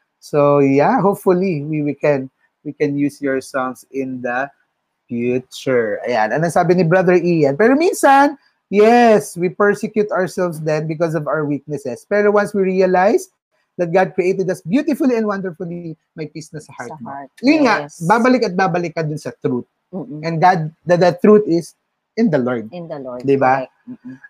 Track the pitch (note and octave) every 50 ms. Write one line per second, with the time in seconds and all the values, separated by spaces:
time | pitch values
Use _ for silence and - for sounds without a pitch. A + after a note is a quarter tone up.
0 | _ _ _ _ - - - D3 C#3+ C#3+ C#3+ C#3+ C#3 C3+ C3+ C#3 D3 F#3 A#3+ C4
1 | E3+ G3 G3 - - G3 F3+ F3+ F#3+ G3 E3 C#3+ C#3+ D#3 D#3 D3+ D3 D3 C#3+ -
2 | - D3+ D3 C3 C3 C3 _ _ _ _ _ _ - D3+ D3 - D#3 D3 C#3+ C#3+
3 | C#3+ C#3+ C#3+ - C#3 C#3 C3+ C3 - - - C3+ B2+ B2+ B2+ - - _ - C3+
4 | C3 C3 C3 B2 B2 B2 A#2+ B2+ C#3 C#3+ _ _ _ _ _ _ _ _ _ _
5 | _ - B2 A#2 A#2+ B2 B2 B2+ B2+ _ - - - C3+ C3 A#2+ A2+ G#2+ G2+ -
6 | - A#2 B2 A2 A2 G#2+ A#2 D3 E3 F3 - F#3 E3+ E3 F3+ F3+ F3+ D#3+ F3+ F#3
7 | F3+ F#3 F3+ F3+ D#3+ F3 E3+ D#3+ D3 C3+ C#3 C#3+ G#3+ B3 C4+ D4 E4 F#4+ - -
8 | - C#4+ C4+ C#4 C#4+ D4 D4 - _ _ _ _ _ - F#3+ G3+ G#3 A3+ A#3+ A#3+
9 | A#3+ A3+ G#3+ G3 - - - F3 F3 F3+ D#3 - G#3 G3+ G3+ - - G3+ - A3
10 | G#3 G#3 C#3+ F3 F#3 E3+ - G3 F3+ F3 D#3+ D#3 D#3 D#3 D3+ D#3 D#3 D#3 D#3+ D3+
11 | E3+ E3 D#3 E3 D3+ C#3+ C#3+ D#3 D3+ C#3+ D3 C3+ - - D3 C#3 - C3 A#2+ -
12 | - - G3+ G#3 G#3 G#3 G3+ G#3 G3+ G3+ - G3+ F#3+ F#3 F#3 F#3+ F#3 F#3 F#3 F3+
13 | F#3 G#3 C4 F#4 - - _ _ _ _ _ _ _ _ _ - F3 E3+ E3 F#3
14 | F#3+ D#3+ - - F3 F#3 G3 F#3+ F3 F#3 F3+ - - D#3+ G3 C#4+ D4+ D#4+ C4+ -
15 | D#4 B3+ A#3+ A3+ A3 G#3 G3 G3 F3+ F#3+ D#3 - F#3 E3+ F3 F3 F3 E3 D#3 _
16 | _ _ - E3 D#3 D3+ - D#3+ D3+ - - D3+ - - - - B2 A#2+ D#3 D#3
17 | E3 C#3 C#3 C#3 C#3+ - _ - A3+ C4+ D#4+ D#4 C#4+ A#3 F#3+ D3+ D3 D3 - -
18 | E3 E3+ A3 A#3+ A3+ B3+ B3+ A#3 A3+ G3 F3 F#3 F#3+ F3+ E3 F3+ F3 E3 - E3
19 | D#3+ D3 D3+ D3 - C3 - _ - C3+ B2+ A#2+ A2+ _ _ _ _ _ F3 F#3
20 | C#3+ - D3 D3+ D#3 E3 E3 D#3 F3+ F3+ F#3+ E3+ D#3 D3+ - _ - D#3+ F3 E3+
21 | F#3 F3+ F3 - - G#3 G#3+ G#3 G#3+ - E3 E3+ E3 - - _ _ _ _ _
22 | _ _ - A3 A#3 G#3+ D3+ C3+ A#2+ B2 B2+ A#2 G#2+ A2 - F3+ E3+ D#3+ D#3 C#3+
23 | C3 B2+ B2 B2+ B2 C3+ C#3 C3 C3 B2+ C3 C3+ B2+ - _ _ _ B2 B2 -
24 | - - C3 - - -